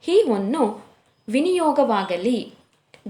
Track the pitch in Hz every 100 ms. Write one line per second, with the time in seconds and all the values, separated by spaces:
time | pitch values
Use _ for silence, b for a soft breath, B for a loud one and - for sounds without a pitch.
0 | - 381 370 202 196 311 220 - - _
1 | _ _ - 247 349 359 320 285 247 208
2 | 190 175 202 233 - - _ _ _ -